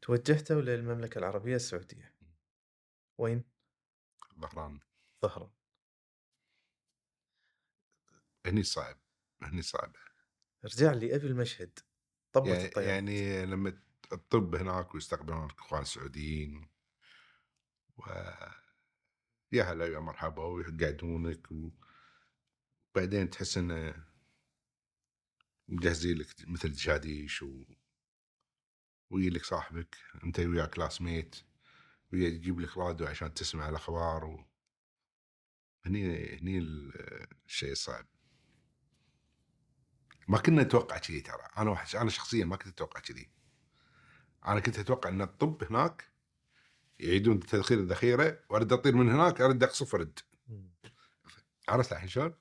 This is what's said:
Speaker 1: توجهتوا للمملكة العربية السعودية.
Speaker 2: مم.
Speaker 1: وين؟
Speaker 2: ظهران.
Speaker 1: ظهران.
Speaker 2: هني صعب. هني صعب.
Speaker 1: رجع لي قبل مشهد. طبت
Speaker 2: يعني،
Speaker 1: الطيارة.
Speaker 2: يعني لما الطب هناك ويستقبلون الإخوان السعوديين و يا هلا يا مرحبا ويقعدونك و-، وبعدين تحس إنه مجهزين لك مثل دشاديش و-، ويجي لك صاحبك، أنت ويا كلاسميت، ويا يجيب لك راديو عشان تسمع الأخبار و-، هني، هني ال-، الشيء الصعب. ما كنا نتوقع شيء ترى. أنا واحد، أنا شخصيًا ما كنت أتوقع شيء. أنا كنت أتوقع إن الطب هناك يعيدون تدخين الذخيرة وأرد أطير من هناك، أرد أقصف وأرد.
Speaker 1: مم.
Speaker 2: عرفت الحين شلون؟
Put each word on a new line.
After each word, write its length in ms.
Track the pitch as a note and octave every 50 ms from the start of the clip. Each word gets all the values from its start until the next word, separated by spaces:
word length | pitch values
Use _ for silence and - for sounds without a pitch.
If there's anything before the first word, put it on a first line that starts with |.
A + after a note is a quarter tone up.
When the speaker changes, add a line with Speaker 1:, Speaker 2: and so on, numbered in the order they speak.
Speaker 1:
توجهتوا 600 | - - B2 A#2+ A#2+ - D3+ D3+ D3+ - D#3+ D3+
للمملكة 580 | C#3 B2 B2 A#2+ A#2 A#2+ A#2+ A#2 A2+ A2+ - A2+
العربية 360 | F#2 F#2 G2 G2+ G2 A#2+ B2+
السعودية. 600 | B2 A#2+ - - F2 F2+ - - - - - _ _
Speaker 2:
مم. 120 | - - - _ _ _ _ _ _ _ _ _ _ _ _ _ _ _ _ -
Speaker 1:
وين؟ 260 | A#2 A2+ A#2 A#2+ A#2+ _ _ _ _ _ _ _ _ _ _ _ _ _ _ _ - _ F#2+ -
Speaker 2:
ظهران. 400 | D#2 D#2 - D#2+ D#2 D2 D2 C#2+ _ _ _ _ _ _ _ _
Speaker 1:
ظهران. 300 | - G#2 - E2+ E2+ F2 _ _ _ _ _ _ _ _ _ _ _ _ _ _ _ _ _ _ _ _ _ _ _ _ _ _ _ _ _ _ _ _ _ _ _ _ _ _ _ _ _ _ _ _ _ _ _ _ _ _ _ _ _ _ _ _ _ _ _
Speaker 2:
هني 180 | F#2 F#2 G#2+ F#2+
صعب. 360 | - - D#2+ C#2+ B1+ C2+ _ _ _ _ _ _ _ _ _
هني 200 | - D2+ D2+ F2
صعب. 340 | D#2+ - - - - - - - - - _ _ _ _ _ _ _ _ _ _ -
Speaker 1:
رجع 280 | A2 - A2+ C#3+ D#3 C#3+
لي 200 | A#2+ A2 A#2+ B2+
قبل 220 | C#3+ C#3+ C#3+ C3
مشهد. 440 | B2 B2 A2+ - - F2+ F2+ _ - - _ _ _ _ _ _ _ _ _ _
طبت 140 | C3 C3+ F#2+
Speaker 2:
يعني، 180 | F2+ F2 F2+
Speaker 1:
الطيارة. 220 | F#2 - - G2 F#2+
Speaker 2:
يعني 580 | G2 F#2+ G2 G2+ G2+ G#2 G2+ G2 G2 F#2+ F#2
لما 360 | F#2 F#2+ F#2+ G2 G2 F#2 - _ _ _ _ - -
الطب 440 | - - - _ - A#2 G2+ F2 E2+
هناك 380 | F2 F#2 F#2+ F#2 F#2 F2 - -
ويستقبلون 520 | D#2 - - - E2 D#2 D#2 D#2+ D#2+ D#2+
الإخوان 360 | D2+ - - - - - D2+
السعوديين 880 | C#2+ - - - C#2 C#2 C2+ C#2+ D2+ D#2 D#2 D2+ D2+ D2 D2 D2+ D2+ D#2 _ _ _ _ _ _ _ - - - - _ _ _ _ _ _ _ _ _ _ _ _ _ _ -
و 60 | - F#2+ F#2 - F2+ F2+ F2 - - - - - _ _ _ _ _ _ _ _ _ _ _ _ _ _ _ _ _ _ -
يا 100 | B2 G#2
هلا 240 | F2+ E2+ D#2+ E2 E2+
يا 120 | E2 D#2
مرحبا 460 | E2 E2 D2+ - - D#2+ D#2+ E2 E2
ويقعدونك 1040 | E2+ F2 F2 E2+ E2 D#2+ D#2+ E2 D#2 D2+ D2+ - E2 E2+ E2 E2 E2+ E2 D#2+ - -
و-، 200 | D#2+ D#2 D#2+ E2 D#2+ _ _ _ _ - _ _ _ _ _ _ _ _ _ _ _ _ _ _ _ _ _ _
وبعدين 400 | _ G2 F#2 F#2 G2 G2+ F#2+ F2
تحس 280 | - - F#2+ - - F#2+
إنه 500 | F2+ F2 E2+ D#2+ D#2+ D#2+ D2+ D#2 D#2 _ _ _ _ _ _ _ _ _ _ _ _ _ _ _ _ _ _ _ _ _ _ _ _ _ _ _ _ _ _ _ _ -
مجهزين 500 | - F2+ E2+ F2+ E2 D#2 D#2+ F2 F2 D#2+
لك 100 | D2+ - - - - -
مثل 240 | E2+ D#2+ - D#2+
دشاديش 720 | D2 C2+ - E2 D#2 D2 C#2+ D#2 D2+ D2 D2 D2 - - -
و-، 220 | C#2 C2+ C2 C2 _ - _ _ _ _ _ _ _ _ _ _ _ _ _ _ _ _ _ _ _ _ _ _ _ _ _ _ _
ويجي 200 | F2+ F#2+ F#2 F#2
لك 140 | F2 E2+ -
صاحبك، 520 | - - E2 D#2 - D#2+ E2 D#2+ - - - - - - - -
أنت 160 | F2 E2+ -
ويا 260 | E2+ E2+ F2 E2+ D#2+
كلاسميت، 680 | D#2+ - - E2 D#2+ - - F2 E2+ E2+ E2 D#2+ - - - - _ _ _ _ _ _ - - _ _ _ _ _ -
ويا 140 | F2+ F2+ E2+
يجيب 320 | E2+ E2 E2 F#2 F2+ F2
لك 180 | F2 D#2+ - F#2
راديو 300 | F2+ F2 E2+ D#2+ E2 D2
عشان 260 | D2 - E2 D#2 D#2
تسمع 360 | - D#2+ - - D#2+ D2+ D2+
الأخبار 560 | E2 D2+ - - E2 E2+ E2 E2 D#2+ D#2+ D#2
و-، 240 | D#2+ D2+ - - _ _ _ _ _ _ _ _ _ _ _ _ _ _ _ _ _ _ _ _ _ _ _ _ _ _ _ _
هني، 500 | F2+ F#2+ G#2 G2+ F#2 E2+ D2+ - - - -
هني 180 | E2 F2+ F#2+ F#2
ال-، 800 | E2+ D#2 D#2 D2+ C#2+ C#2 - - - - - - - - - _ _
الشيء 260 | _ - - - C#2
الصعب. 360 | C#2 - - - B1 A1+ A#1+ _ _ _ _ _ _ _ _ _ _ _ _ _ _ _ _ _ _ _ _ _ _ _ _ _ _ _ _ _ _ _ _ _ _ _ _ _ _ _ _ _ - _ - -
ما 100 | F#2+ A2
كنا 260 | - - E3 D#3 C3
نتوقع 380 | B2+ - A#2+ - - - E2
شيء 220 | - - F2+ D2 C2+
ترى. 260 | - - - - - - -
أنا 120 | G#2+ G#2+
واحد، 260 | G2+ F2+ - - -
أنا 140 | G#2+ A#2 A2
شخصيًا 360 | G#2 - - - - A2+ G2
ما 100 | E2+ F#2
كنت 120 | F#2+ - G2
أتوقع 340 | F2+ - D#2+ - - -
شيء. 280 | - - - - - - _ _ _ _ _ _ _ _ _ _ _ _ _ _ _ - - - _ _ _ _ -
أنا 140 | - G2+ G#2
كنت 200 | F#2+ A#2+ A2+ -
أتوقع 300 | G#2 G2 C3 B2 - F#2
إن 120 | F#2 F#2+
الطب 420 | G2 F#2+ - _ - D#3 D#3 - -
هناك 480 | - A2 A#2 C#3 E3+ - - - _ _ _ _ _ _ _ _ _ _ _ _ _ _ _ _ _ _ _
يعيدون 400 | - D2+ F2+ G2 G#2 A#2 A2+ G2
تدخين 400 | E2+ - - G#2 F#2+ - B2 A2
الذخيرة 640 | G2 F2+ F#2+ - - A#2+ B2 B2 D3+ D#3+ D#3 - _ _
وأرد 240 | G2+ G#2+ A#2 G#2+ B2+
أطير 220 | B2 - C#3+ B2
من 140 | B2 B2+ A#2
هناك، 320 | A2+ C#3+ E3 F3 - -
أرد 220 | B2+ C3+ C3+ B2 B2
أقصف 300 | B2+ - - C#3+ - -
وأرد. 260 | G2 E2 D#2+ - - - _ _ _ _ -
Speaker 1:
مم. 260 | A2+ G2+ F#2+ F#2 F2 _ _ - _ _ _ _ _ _ _ - - - _ _ _ _ _ -
Speaker 2:
عرفت 220 | G2 B2 A#2+ - -
الحين 140 | D#2+ F2 F#2
شلون؟ 280 | - B2+ C#3+ E3+ E3 _